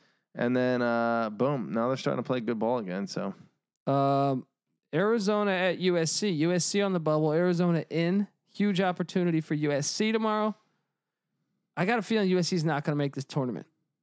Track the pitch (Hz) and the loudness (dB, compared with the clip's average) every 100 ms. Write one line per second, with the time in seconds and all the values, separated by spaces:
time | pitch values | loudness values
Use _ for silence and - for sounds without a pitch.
0 | _ _ _ - 120 127 127 123 120 117 | _ _ _ -4 0 2 0 0 0 0
1 | 117 117 113 107 127 143 85 104 120 131 | 0 0 -2 -2 -2 0 -2 -2 -2 -2
2 | - 131 117 127 110 117 113 123 98 90 | -2 -4 -2 -4 -2 -2 0 -2 -2 -6
3 | 98 - 98 95 - _ _ _ - 139 | -6 -6 -8 -10 -18 _ _ _ -2 0
4 | 139 139 139 131 - _ _ _ _ 151 | 2 2 0 -2 -6 _ _ _ _ -2
5 | 202 233 190 208 208 185 185 170 180 175 | 2 2 2 0 0 2 0 0 2 2
6 | 160 - 214 160 160 180 160 208 202 185 | 0 0 0 2 2 2 0 0 2 0
7 | 156 151 156 156 180 170 175 165 - 156 | 0 2 2 2 2 2 2 0 0 0
8 | 170 196 202 _ _ - 208 185 190 175 | 2 2 0 _ _ -2 0 2 0 0
9 | 175 190 175 160 160 151 147 143 143 - | -2 0 2 0 0 -2 0 0 -2 0
10 | 214 220 220 214 214 208 _ _ _ _ | 0 0 0 0 -2 -4 _ _ _ _
11 | _ _ _ _ _ _ _ - 185 233 | _ _ _ _ _ _ _ -4 0 0
12 | 190 220 190 180 170 185 160 147 147 147 | 0 0 2 2 0 0 0 -2 -2 -2
13 | 143 139 135 - 127 98 - _ _ _ | -2 -4 -6 -4 -4 -6 -12 _ _ _